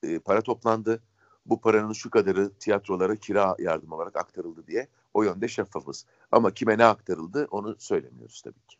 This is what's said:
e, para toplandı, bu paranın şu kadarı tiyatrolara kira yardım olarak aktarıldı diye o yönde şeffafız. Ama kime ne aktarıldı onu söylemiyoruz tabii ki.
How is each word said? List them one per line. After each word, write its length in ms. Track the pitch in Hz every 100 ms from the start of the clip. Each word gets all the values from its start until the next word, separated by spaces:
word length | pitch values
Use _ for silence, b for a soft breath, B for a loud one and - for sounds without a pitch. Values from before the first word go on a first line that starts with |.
e, 160 | - 82
para 220 | - 98
toplandı, 600 | 110 113 117 113 107 113 _ b b b -
bu 140 | 110
paranın 320 | 113 107 107
şu 180 | 107 -
kadarı 440 | 113 98 95 101
tiyatrolara 640 | 98 - 101 101 92 92 107
kira 400 | - 101 98 92
yardım 340 | 92 80 80
olarak 240 | 78 87 -
aktarıldı 500 | 90 - 85 82 78
diye 220 | 90 135 _ _
o 80 | 104
yönde 260 | 107 90 117
şeffafız. 580 | 110 101 85 69 69 - b b
Ama 180 | - 110
kime 240 | - 110 107
ne 60 |
aktarıldı 640 | 117 104 - 85 82 127 147
onu 260 | 101 104 110
söylemiyoruz 640 | - 90 64 62 57 -
tabii 240 | 58 - _
ki. 80 | _